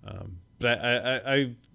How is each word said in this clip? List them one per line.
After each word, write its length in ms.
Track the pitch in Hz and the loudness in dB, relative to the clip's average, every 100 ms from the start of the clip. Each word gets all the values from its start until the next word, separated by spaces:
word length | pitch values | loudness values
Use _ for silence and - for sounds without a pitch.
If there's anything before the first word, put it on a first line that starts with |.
Um, 380 | - 95 98 87 - _ | -14 -10 -10 -12 -18 _
but 220 | 120 120 | 0 2
I, 140 | 120 123 | 2 0
I, 200 | 123 127 | 0 -2
I, 200 | 135 139 | 2 2
I, 200 | 131 117 - | 2 -4 -18